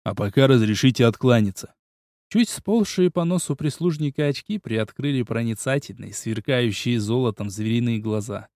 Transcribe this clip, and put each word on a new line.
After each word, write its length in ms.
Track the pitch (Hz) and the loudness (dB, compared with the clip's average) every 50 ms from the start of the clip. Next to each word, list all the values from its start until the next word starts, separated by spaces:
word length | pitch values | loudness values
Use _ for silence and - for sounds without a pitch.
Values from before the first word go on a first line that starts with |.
| - | -10
А 120 | 104 101 | -8 -4
пока 320 | - 104 101 - 135 135 131 | -4 -4 0 4 4 6 8
разрешите 580 | 135 127 107 107 107 95 - 131 120 - 123 | 8 6 6 4 2 4 4 4 4 4 4
откланяться». 680 | 117 110 - - 127 120 117 107 101 95 - - - _ _ _ _ _ _ _ _ _ _ _ - | 2 2 2 2 2 4 4 4 2 -2 -6 -12 -16 _ _ _ _ _ _ _ _ _ _ _ -2
Чуть 200 | - 214 240 - | 0 2 2 2
сползшие 600 | - - - - 208 233 208 - - - 180 180 | 0 -6 -4 0 0 0 0 0 0 2 2 2
по 140 | - 180 170 | 2 0 -2
носу 320 | 170 180 180 - - 147 | 0 0 -2 -2 -4 -6
прислужника 720 | - 151 151 - - 165 180 160 147 156 143 135 - 151 | -4 -4 -6 -4 -2 -2 -2 -2 0 -2 -4 -2 -2 -2
очки 320 | 147 139 - - - 208 208 | -2 -2 -4 -6 -8 -8 -8
приоткрыли 640 | - - 110 110 107 107 - - 135 143 143 131 | -6 -4 -2 -2 -2 -4 -4 -6 -4 -2 -2 -2
проницательные, 920 | 120 - 117 113 117 117 110 - - 131 135 143 - - 98 - - 101 - | -2 -2 -2 -2 -2 -2 -4 -4 -4 -2 -2 -2 -4 -6 -12 -16 -14 -14 -12
сверкающие 840 | - - 113 110 110 - - 135 123 123 117 98 - - 120 123 117 | -10 -6 -6 -6 -4 -2 0 0 2 2 0 -2 -2 -2 -2 0 0
золотом 500 | 104 104 113 127 127 117 104 - 107 104 | 0 0 0 0 0 0 -2 -4 -6 -8
звериные 500 | 92 104 107 110 113 120 117 120 117 110 | -6 -6 -4 -2 0 0 0 0 -2 -2
глаза. 500 | 107 110 107 107 101 113 101 98 101 - _ | -2 -4 -4 -4 -4 -6 -8 -10 -12 -14 _